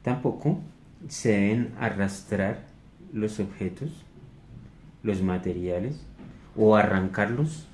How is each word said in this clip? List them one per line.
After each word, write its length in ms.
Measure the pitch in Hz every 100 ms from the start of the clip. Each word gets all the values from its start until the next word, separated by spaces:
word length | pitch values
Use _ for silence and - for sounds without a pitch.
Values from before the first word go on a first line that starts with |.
Tampoco 580 | 135 123 139 - 147 190 - - - - -
se 240 | - 120
deben 420 | 104 101 113 117 -
arrastrar 840 | 117 98 98 - - 101 95 113 - - - - -
los 260 | 110 107 -
objetos, 500 | 92 - 92 - 151 - - - - - - - - - - -
los 180 | 107 95
materiales, 840 | 95 90 92 87 90 90 113 156 - - - - - -
o 180 | 107
arrancarlos 920 | 107 98 95 95 101 104 120 156 - -